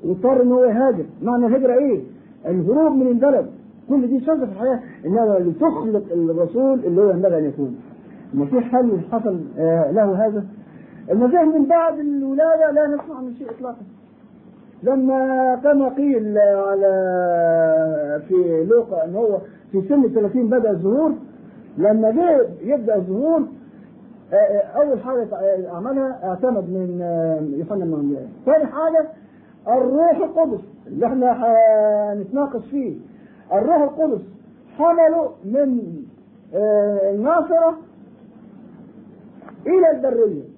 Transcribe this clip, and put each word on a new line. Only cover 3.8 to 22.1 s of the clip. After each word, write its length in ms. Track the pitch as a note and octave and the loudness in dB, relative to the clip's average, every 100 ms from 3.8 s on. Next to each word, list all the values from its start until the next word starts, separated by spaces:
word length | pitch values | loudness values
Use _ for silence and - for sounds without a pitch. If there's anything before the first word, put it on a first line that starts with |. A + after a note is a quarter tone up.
| - | -2
كل 200 | C#4 B3 | 0 0
دي 120 | C4 | -2
صدف 280 | C4 D#4 A#3+ | 0 -2 -2
الحياه، 320 | F#3+ B3 A#3+ - - - | -4 -4 -4 -6 -12 -2
انما 320 | G#3 A3+ G3 | 0 2 2
لتخلق 640 | F3 D#3+ D#4 B3+ A3+ G#3 G3 | 0 0 0 0 -4 -4 -2
الرسول 720 | E3+ E3 E3 E3+ A#3 C4+ C4 | -2 -2 0 -2 0 0 0
اللي 160 | F3 F3 | 0 2
هو 100 | G3+ | 2
ينبغي 280 | F3 F#3+ E3 | 2 0 0
ان 60 | |
يكون. 320 | D3+ C#3 C3+ A#2+ - - - - - | -2 -4 -8 -8 -16 -20 -20 -20 -8
المسيح 400 | C#3 C#3+ B3+ A#3 | -4 0 0 0
هل 260 | B3 B3 F#3+ E3+ | 0 2 -2 -4
حصل، 280 | A3+ A3+ F3+ D3 - | -4 -4 -4 -8 -4
آه، 320 | E3 E3 D3+ | 0 0 0
له 360 | F#3+ G3+ F#3 A3 | 2 0 0 -2
هذا؟ 200 | G#3 G3+ - - - - - - | -2 -8 -16 -20 -20 -20 -20 -4
المسيح 320 | G3 B3 F4 | 0 2 4
من 220 | D#4+ D#4 | 2 2
بعد 340 | C4+ E4+ E4 D4+ | 2 2 2 -2
الولاده 720 | D4 C#4+ C4+ C4+ D#4+ D#4+ D#4 | -4 -4 -4 0 2 2 2
لا 160 | D4 D4+ | 2 0
نسمع 300 | C#4+ - C#4 | -2 -6 -12
عن 180 | B3+ | -12
شيء 160 | A#3+ B3+ | -14 -14
اطلاقا. 320 | - B3 A#3 F#3+ - - - - - - - - - | -12 -12 -14 -18 -20 -20 -20 -20 -20 -20 -20 -20 -6
لما 720 | G3 C4+ C4 C4 C4 C4 B3+ B3+ | 0 2 2 2 0 2 2 2
كما 260 | C#4 C#4+ C4+ | 2 2 2
قيل 500 | C4+ C#4+ B3+ G#3+ G#3 | 0 0 0 0 2
على، 1800 | G3+ G3+ G3 G3 G3 F#3+ F#3 F3+ F3+ F3 E3+ E3 D#3+ D#3+ D#3+ D#3 D3 D3 D#3 | 4 4 0 2 2 2 0 0 0 2 2 2 2 2 0 -2 -4 -6 0
في 360 | F#3 F3 D#3+ | 0 2 0
لوقا 400 | E3+ A#3 A3+ F#3 | 2 2 2 -4
ان 120 | E3 F#3 | -4 -2
هو 220 | A3+ F#3+ - - - | -2 -2 -6 -20 -6
في 100 | G3 F#3+ | -6 0
سن 200 | C#4+ B3 | 2 2
ثلاثين 400 | A3+ G#3 B3+ A#3 | 2 0 0 0
بدا 220 | B3 A3 | 0 0
الظهور، 420 | F#3 F#3 B3 D#4 - - - - - - - | 0 0 0 0 -2 -10 -20 -20 -20 -18 -2
لما 320 | F#3+ A3 A3 | 2 2 2